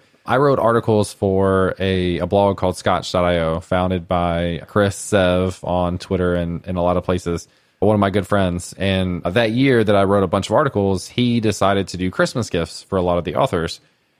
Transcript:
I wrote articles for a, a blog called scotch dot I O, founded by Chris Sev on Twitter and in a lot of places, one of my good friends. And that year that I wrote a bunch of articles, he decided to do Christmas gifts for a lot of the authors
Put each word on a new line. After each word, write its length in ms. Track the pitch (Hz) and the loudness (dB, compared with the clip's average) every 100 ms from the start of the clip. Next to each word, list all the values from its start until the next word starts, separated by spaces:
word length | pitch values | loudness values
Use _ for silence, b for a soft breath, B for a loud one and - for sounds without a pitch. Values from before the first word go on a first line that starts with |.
| b b - | b b -2
I 100 | 123 | 2
wrote 220 | 143 135 | 2 2
articles 560 | 113 117 110 107 98 | 2 2 2 2 0
for 600 | - 98 95 98 95 92 - | -2 -2 2 2 2 0 0
a, 400 | 95 92 90 85 | -2 0 -2 -2
a 80 | 87 | 0
blog 320 | 101 101 95 | 2 2 2
called 180 | 92 87 | -2 -2
scotch 340 | - 90 - | 0 -2 0
dot 120 | 92 | 0
I 140 | 87 87 | 2 0
O, 220 | 82 82 | 0 -4
founded 460 | - 92 92 92 85 | -2 -2 0 -2 -2
by 560 | 90 87 85 87 82 - | -2 0 -2 -2 -6 -4
Chris 280 | 107 98 | 0 0
Sev 640 | - - 104 90 90 92 - | -2 0 2 4 2 0 -4
on 340 | - 90 87 87 | -4 -2 -2 -4
Twitter 380 | - 92 90 | -4 -2 0
and 320 | 87 85 82 - | -2 -4 -6 -6
in 100 | 90 | -2
a 60 | |
lot 160 | 87 90 | 0 0
of 60 | |
places, 440 | - 90 87 85 - b b b | 0 -2 -2 -6 -8 b b b
one 160 | 101 | 2
of 60 | 107 | 4
my 100 | 98 | 2
good 160 | 98 95 | 0 0
friends. 480 | 101 92 87 - | 0 0 -2 -8
And 480 | - 98 95 92 87 | -4 -2 0 0 -2
that 300 | 87 101 113 | -2 0 0
year 300 | 117 135 120 | 2 2 4
that 140 | 104 101 | 4 4
I 80 | |
wrote 200 | 98 101 | 4 2
a 20 | 92 | 2
bunch 240 | 98 - | 0 0
of 60 | 110 | 0
articles, 520 | 147 104 98 92 - | 0 0 0 -2 -4
he 320 | - 123 120 | -2 0 2
decided 480 | 107 98 98 98 95 | 0 0 0 0 -2
to 80 | 87 | -4
do 140 | 92 | -4
Christmas 400 | - 175 131 107 | -2 -2 -2 -4
gifts 320 | 87 82 - | -4 -4 -8
for 160 | - 95 | -6 -2
a 40 | |
lot 140 | 90 87 | 0 0
of 80 | |
the 120 | 82 - | -2 -2
authors 440 | 139 90 80 - _ _ _ | 0 0 -4 -8 _ _ _